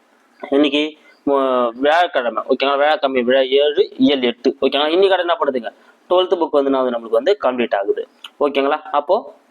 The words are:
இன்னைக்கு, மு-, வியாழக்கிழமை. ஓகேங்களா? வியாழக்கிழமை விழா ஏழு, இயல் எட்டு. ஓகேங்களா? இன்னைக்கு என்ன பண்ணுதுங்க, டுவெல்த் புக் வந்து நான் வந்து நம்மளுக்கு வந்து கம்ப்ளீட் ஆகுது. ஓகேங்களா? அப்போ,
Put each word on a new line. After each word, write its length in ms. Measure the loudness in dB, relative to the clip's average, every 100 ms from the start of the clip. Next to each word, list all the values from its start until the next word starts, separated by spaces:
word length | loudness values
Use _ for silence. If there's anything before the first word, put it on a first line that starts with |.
| _ _ _ _ -2
இன்னைக்கு, 320 | 0 2 0 -4 -8 -20 _ -2
மு-, 420 | 0 2 0 -2
வியாழக்கிழமை. 720 | 0 0 2 2 -2 -4 -4
ஓகேங்களா? 340 | -4 -2 0 2
வியாழக்கிழமை 400 | 2 0 0 0
விழா 200 | 2 2
ஏழு, 420 | 2 2 2 0 -2 0
இயல் 240 | 0 2
எட்டு. 280 | -2 -2 -4 0
ஓகேங்களா? 280 | -2 0 0 2
இன்னைக்கு 220 | 2 2
என்ன 200 | 0 -2
பண்ணுதுங்க, 300 | -2 -4 -8 -14 _ _ 0
டுவெல்த் 260 | 0 2 0
புக் 160 | 0 0
வந்து 120 | 2
நான் 100 | 0
வந்து 120 | 0 -4
நம்மளுக்கு 240 | -2 0
வந்து 180 | 2 0 0
கம்ப்ளீட் 300 | -2 -2 -2
ஆகுது. 280 | -2 -4 -8 _ -20 -4
ஓகேங்களா? 400 | -2 0 0 -2 -2 -4
அப்போ, 160 | 0 -2 -2 -16 _